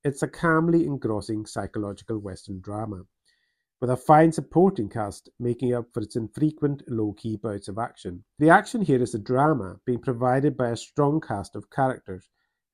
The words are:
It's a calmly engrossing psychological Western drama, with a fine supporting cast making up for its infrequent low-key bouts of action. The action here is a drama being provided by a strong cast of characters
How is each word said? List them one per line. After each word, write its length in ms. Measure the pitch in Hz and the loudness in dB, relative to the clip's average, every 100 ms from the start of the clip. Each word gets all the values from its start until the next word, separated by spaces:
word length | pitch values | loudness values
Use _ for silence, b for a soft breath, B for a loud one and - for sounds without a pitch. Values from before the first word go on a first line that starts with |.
It's 200 | 143 139 | -4 -4
a 60 | 139 | -6
calmly 560 | - 170 160 170 165 147 | 0 2 4 4 2 2
engrossing 580 | 139 117 107 95 107 107 | -2 -2 -4 -4 -6 -6
psychological 720 | - 98 107 101 98 - 110 | -8 -6 -6 -8 -10 -8 -8
Western 420 | 101 92 - 95 | -8 -12 -12 -14
drama, 420 | 98 104 110 95 95 _ _ _ _ _ _ _ | -10 -8 -8 -10 -16 _ _ _ _ _ _ _
with 100 | 123 | -2
a 60 | 127 | -2
fine 360 | - 156 165 | 6 8 8
supporting 560 | 160 - 160 190 190 104 | 4 0 4 4 2 -6
cast 400 | 117 104 - _ _ | -6 -8 -10 _ _
making 360 | 120 117 127 | -4 -2 -2
up 120 | 123 117 | -2 -4
for 80 | 120 | -8
its 160 | 104 123 | -6 -6
infrequent 680 | 110 - 151 151 147 139 - | -6 -2 -2 0 -2 -2 -6
low-key 480 | 113 107 98 113 107 | -4 -4 -4 -8 -6
bouts 320 | 113 101 - | -6 -8 -8
of 100 | 101 | -8
action. 460 | 120 - 95 90 _ - | -8 -8 -12 -12 _ 2
The 120 | 151 | 6
action 300 | 185 202 240 | 6 4 -2
here 200 | 170 127 | 2 2
is 120 | 123 | 2
a 40 | 113 | -4
drama 580 | 98 127 151 143 92 90 | -2 2 2 0 -4 -10
being 160 | - 120 | -4 -4
provided 560 | 135 117 127 131 147 127 | -4 -2 0 2 0 0
by 140 | 123 | -4
a 60 | 113 | -4
strong 440 | - - 143 156 | -6 0 0 0
cast 360 | - 101 95 104 | -4 -8 -6 -12
of 140 | - | -10
characters 580 | - 131 120 - 92 _ _ _ _ _ | -2 -2 -2 -10 -14 _ _ _ _ _